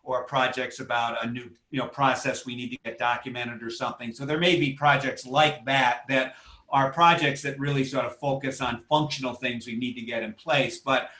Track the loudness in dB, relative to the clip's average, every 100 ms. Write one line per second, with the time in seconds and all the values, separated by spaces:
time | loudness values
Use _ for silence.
0 | -4 -4 0 0 2 0 -6 -6 -2 0
1 | 0 -2 -4 -6 -10 -18 _ -4 -4 2
2 | 2 2 -2 -4 -6 -8 -8 -8 -10 -2
3 | 0 0 -4 -8 -8 -8 -10 -6 -6 -6
4 | -10 -8 -4 0 4 4 2 2 4 4
5 | 2 -6 -2 4 4 2 0 2 4 2
6 | 0 0 0 -6 -20 -20 _ 2 2 6
7 | 6 6 4 0 -4 -4 0 0 0 0
8 | -4 -4 -2 -2 -4 -4 -4 -4 0 2
9 | 2 -2 -6 -4 -4 -6 -6 -4 -4 -6
10 | -6 -6 -6 -8 0 2 2 -2 0 0
11 | 0 -10